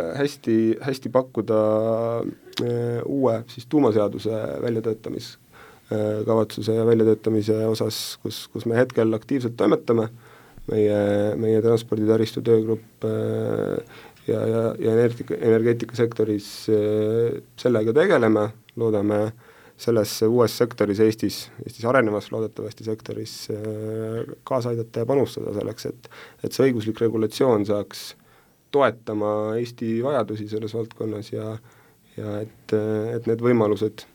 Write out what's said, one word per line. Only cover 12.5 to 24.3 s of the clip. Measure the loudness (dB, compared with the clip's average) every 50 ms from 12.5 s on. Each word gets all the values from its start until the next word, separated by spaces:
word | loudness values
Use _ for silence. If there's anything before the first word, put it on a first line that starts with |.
| 4 4 4 2 -2 -4 -6 -10 _ _
äh, | -6 -4 -2 -2 -2 -2 -2 -2 -2 -2 -2 -2 -2 -2 -4 -4 -6 -8 -14 -20 -20 -20 -20 _ -4 -2
ja, | -2 0 0
ja, | 0 0 0 0 0 -2 -2
ja | 0 2
energeetika, | 4 4 4 4 2 -2 -6 -6 -6
energeetikasektoris, | 0 2 4 4 4 4 4 2 0 -2 -6 -2 0 0 0 0 0 0 0 0 -2 -4 -8 -14 -8 -2 0
äh, | 2 2 2 2 0 0 0 0 0 0 0 0 -2 -4 -10 -14 _ -4
sellega | -2 0 2 2 2 2 2
tegeleme. | 4 4 4 4 4 4 4 4 4 2 0 -4 -10 _ _ _ -4
Loodame | -2 0 0 0 0 0 0 0 0 -2 -4 -10 -18 -20 -20 -20 -20 -20 -20 -6
selles | -2 0 2 2 2 0 0 0 2 2
uues | 4 4 4 2 2 0
sektoris | -2 0 0 0 0 0 2 4
Eestis, | 4 4 4 2 -2 -4 -4 -6 -10 -14 -16 -16 -16
Eestis | -16 -12 -6 -2 2
arenevas | 2 2 2 2 0 -4 -4 -6
loodetavasti | -6 -6 -6 -6 -8 -10 -12 -12 -12 -12 -10
sektoris, | -8 -8 -8 -8 -10 -10 -10 -10 -10 -12 -12 -10 -8 -8
äh, | -8 -6 -8 -8 -8 -8 -6 -6 -6 -6 -6 -6 -6 -8 -8